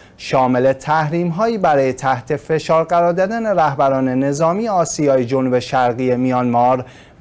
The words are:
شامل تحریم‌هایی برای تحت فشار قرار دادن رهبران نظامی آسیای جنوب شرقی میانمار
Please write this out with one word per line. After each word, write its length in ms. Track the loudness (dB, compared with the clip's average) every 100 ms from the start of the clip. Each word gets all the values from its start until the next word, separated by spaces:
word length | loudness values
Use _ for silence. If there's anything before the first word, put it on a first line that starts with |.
| -20 -18
شامل 560 | -2 0 2 2 2
تحریم‌هایی 840 | 0 0 0 0 -2 -2 -2 -2 0
برای 360 | 2 2 2
تحت 420 | -2 -2 -2 -4 -6
فشار 480 | -2 -4 0 0
قرار 300 | 2 2 2
دادن 340 | 0 -2 -2 -2
رهبران 600 | 0 0 2 0 2 0
نظامی 600 | 0 -2 0 0 0 -2
آسیای 580 | -2 -2 0 2 2 0
جنوب 340 | -2 0 -2
شرقی 560 | 0 0 0 0 0 0
میانمار 680 | 0 0 0 2 2 2 -4 -16 -20 -14